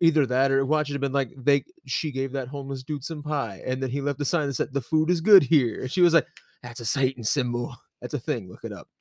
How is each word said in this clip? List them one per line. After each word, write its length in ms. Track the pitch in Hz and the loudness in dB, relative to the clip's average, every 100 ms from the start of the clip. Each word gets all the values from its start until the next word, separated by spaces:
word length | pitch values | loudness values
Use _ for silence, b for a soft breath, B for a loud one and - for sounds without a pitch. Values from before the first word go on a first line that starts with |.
either 240 | 165 147 123 | 2 2 2
that, 240 | 127 135 | 0 0
or 120 | 135 | 0
watch 240 | 135 151 143 | 0 -2 -2
it 20 | |
have 80 | 139 | -4
been 120 | 135 | -2
like, 200 | 139 131 135 | -2 -4 -2
they, 280 | 127 139 - _ 127 | 2 2 0 _ -10
she 260 | - 156 | -6 -2
gave 200 | 131 131 | -2 -2
that 140 | 135 127 | -4 -6
homeless 340 | 143 139 131 | -8 -6 -8
dude 180 | 131 143 | -6 -6
some 180 | - 151 | -6 -6
pie, 400 | 147 147 113 95 127 | -4 -2 -2 -4 -4
and 160 | 131 | -2
then 80 | 131 | -2
he 100 | 139 | -2
left 200 | 143 139 | -2 -2
a 40 | |
sign 220 | 143 165 143 | 0 0 0
that 80 | |
said, 180 | 139 - | -2 -2
"The 80 | 131 | -4
food 300 | - 156 156 | 0 2 2
is 100 | 170 | 2
good 220 | 180 196 | 6 8
here." 380 | 131 156 117 90 | 8 4 4 -2
And 80 | 127 | -4
she 100 | 180 | 2
was 140 | 175 | 4
like, 120 | 160 - b b b | 4 2 b b b
"That's 160 | 123 117 | -14 -8
a 40 | 113 | -6
Satan 380 | 135 135 123 | 0 0 -2
symbol. 520 | 110 127 123 120 135 - _ _ | -4 -2 -2 -2 -4 -10 _ _
That's 140 | 120 | -8
a 40 | 131 | -6
thing. 280 | - 123 90 | -4 -6 -6
Look 160 | 101 | -10
it 80 | 110 | -10
up." 160 | 95 - _ | -10 -14 _